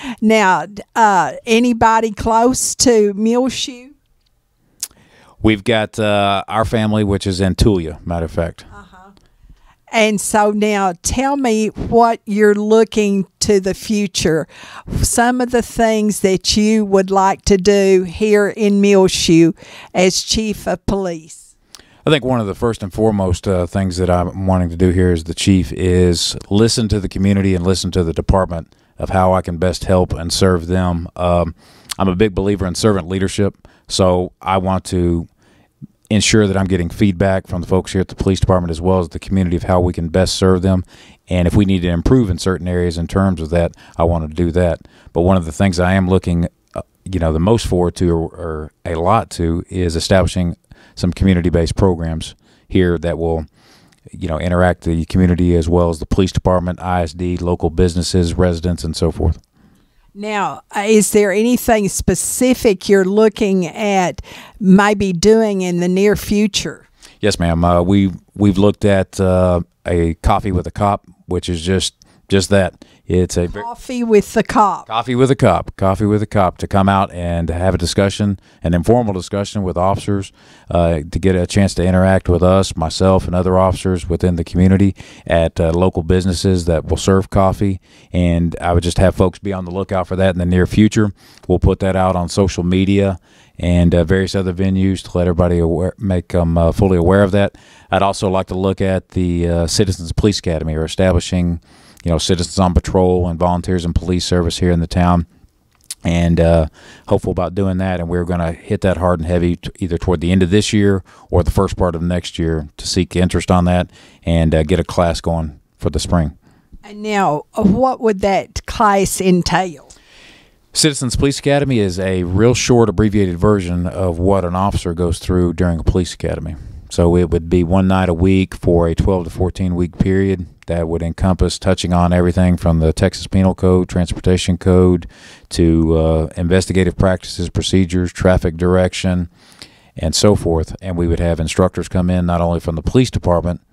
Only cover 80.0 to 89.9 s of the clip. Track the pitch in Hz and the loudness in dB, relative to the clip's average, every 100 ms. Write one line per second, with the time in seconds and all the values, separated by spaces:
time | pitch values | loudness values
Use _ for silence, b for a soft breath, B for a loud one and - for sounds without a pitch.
80 | - 98 95 _ b b b 87 85 82 | -2 -4 -4 _ b b b 0 0 0
81 | 82 82 92 90 87 104 98 - 90 92 | -4 -2 0 0 0 0 0 0 0 2
82 | 95 95 - 87 90 95 95 - 82 - | 4 2 2 2 4 2 0 -4 -6 0
83 | 95 95 85 87 90 92 92 90 95 90 | 2 2 0 -2 0 2 2 0 -2 -4
84 | - 85 92 85 82 85 92 95 98 - | -2 -2 0 -2 -4 2 4 4 2 0
85 | B B - 85 82 - 82 85 92 92 | B B -2 0 0 0 0 2 0 0
86 | 82 92 92 85 101 92 85 78 73 85 | 0 0 0 -2 0 0 0 -2 -2 -4
87 | - 95 92 104 95 92 101 95 b b | 2 2 2 2 2 2 -4 -4 b b
88 | b 92 87 85 85 - 87 87 85 - | b -2 0 2 -2 -4 0 0 0 2
89 | 95 - 92 - 101 95 87 92 95 | 0 2 -2 -2 -10 -8 -8 -8 -4